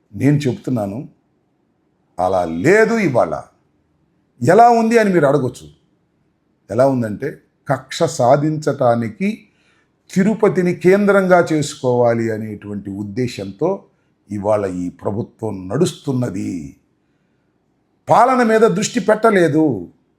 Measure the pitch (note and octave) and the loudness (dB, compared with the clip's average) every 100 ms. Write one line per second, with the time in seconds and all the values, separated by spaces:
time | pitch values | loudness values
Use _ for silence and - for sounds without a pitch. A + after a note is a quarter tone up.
0 | _ G2 C3+ D3 C#3 - D3 A#2 G2+ A2 | _ -2 2 2 0 -4 -4 -4 -4 -8
1 | D#3+ _ _ _ _ _ _ _ _ _ | -14 _ _ _ _ _ _ _ _ _
2 | _ - F#2 F#2+ E2+ E2 B2+ G#3+ A3+ A3+ | _ -4 -2 0 -2 -2 2 2 2 0
3 | F3+ A#2 E2+ C2+ - _ _ _ _ _ | 0 0 -2 -4 -12 _ _ _ _ _
4 | _ _ _ - B2 G3+ A#3+ A#3 A3+ A3+ | _ _ _ -4 2 6 6 6 2 2
5 | G#3 F3 C#3+ C#3+ B2 - D2+ _ _ _ | 2 2 2 0 -2 -8 -20 _ _ _
6 | _ _ _ _ _ _ - A#2 C3+ B2+ | _ _ _ _ _ _ -6 2 2 2
7 | A2 G2 C#3 - _ _ - C3 - - | -4 -6 -10 -12 _ _ -8 -8 -6 -4
8 | D#3+ C#3+ A#2+ D3 D3+ D#3 D3+ C3 B2 A#2 | -4 0 2 4 2 -4 -4 0 0 0
9 | A2+ - G3 A3+ _ _ _ _ _ _ | -4 -6 -6 -6 _ _ _ _ _ _
10 | _ F3+ G3+ G#3+ G3+ E3 F3+ - F3+ G3+ | _ -2 0 2 0 2 -2 0 2 4
11 | G3+ G3 F#3 F3+ E3+ D#3 D3 - B2+ B2 | 4 2 4 2 4 -2 -4 -4 -2 2
12 | A#2+ A#2 A2+ G#2+ A2 G2+ G2+ G#2 G2+ G2 | 2 0 -2 -4 -8 -12 -12 -12 -10 -10
13 | G#2 G#2 B2 - G2 - E3 G3 _ _ | -8 -6 -6 -6 -12 -4 -4 -4 _ _
14 | _ _ - G#2 G2+ G#2+ G2 F2+ F2+ - | _ _ -10 -6 -2 0 -2 -4 -8 -6
15 | G#2+ G#2 - _ A2 G2 F#2 B2+ F3 - | -6 -6 -8 _ -10 -10 -6 -2 -2 -2
16 | C#3+ B2+ A#2+ F#2+ G#2+ F2+ C#2 - _ _ | -6 -4 -4 -6 -8 -8 -12 -18 _ _
17 | _ _ _ _ _ _ _ _ _ _ | _ _ _ _ _ _ _ _ _ _
18 | - F3 B3+ B3 A3+ A3 A3+ F3 G#3 A#3+ | 0 2 4 2 2 4 2 2 -4 -4
19 | G3 G#3+ A3+ F#3+ D#3+ D3+ D#3 G2+ E2+ _ | 0 2 2 2 2 2 0 -2 -10 _
20 | _ | _